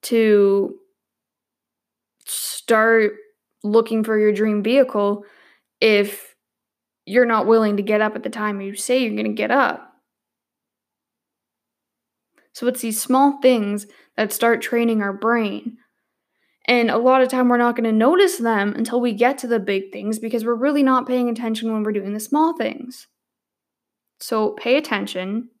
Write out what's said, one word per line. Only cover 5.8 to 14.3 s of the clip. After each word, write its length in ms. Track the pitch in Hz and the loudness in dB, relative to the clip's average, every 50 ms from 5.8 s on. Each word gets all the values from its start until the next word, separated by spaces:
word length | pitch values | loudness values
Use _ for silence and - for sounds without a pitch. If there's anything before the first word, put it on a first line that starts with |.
if 500 | - 220 214 202 202 202 202 - - - _ _ _ _ _ _ _ _ _ _ _ _ _ _ _ | 2 2 4 4 2 0 -4 -12 -18 -20 _ _ _ _ _ _ _ _ _ _ _ _ _ _ _
you're 200 | - 190 240 254 | -2 2 2 2
not 220 | 240 226 220 - - | 4 2 0 2 4
willing 300 | 226 220 220 208 208 202 | 4 4 4 2 0 -2
to 60 | 202 | -2
get 180 | 202 214 214 | 0 0 0
up 140 | 214 214 214 | 0 0 -2
at 80 | 220 - | -6 -10
the 60 | 214 | -10
time 320 | 220 226 214 214 208 202 | -8 -6 -6 -6 -6 -6
you 140 | 196 196 202 | -8 -10 -10
say 240 | 202 - - 254 262 | -10 -4 -2 0 0
you're 160 | 262 226 208 | 0 -2 -4
gonna 180 | 208 214 220 208 | -4 -4 -4 -4
get 180 | 220 - 214 | -4 -2 0
up. 420 | - - 160 - 80 82 - _ _ _ _ _ _ _ _ _ _ _ _ _ _ _ _ _ _ _ _ _ _ _ _ _ _ _ _ _ _ _ _ _ _ _ _ _ _ _ _ _ _ _ _ _ _ _ _ _ _ _ _ _ _ | 2 2 2 2 -2 -6 -10 _ _ _ _ _ _ _ _ _ _ _ _ _ _ _ _ _ _ _ _ _ _ _ _ _ _ _ _ _ _ _ _ _ _ _ _ _ _ _ _ _ _ _ _ _ _ _ _ _ _ _ _ _ _
So 140 | - - 240 | -4 -2 -2
it's 140 | 247 247 | -2 -2
these 200 | - 233 214 220 | -4 -6 -6 -6
small 380 | - - 254 262 277 285 277 277 | -2 0 2 4 4 4 2 4
things 460 | 277 262 254 233 208 202 202 208 202 - - _ _ _ _ - | 4 4 4 4 0 -2 -4 -6 -8 -12 -20 _ _ _ _ -4
that 160 | 214 208 | -4 -4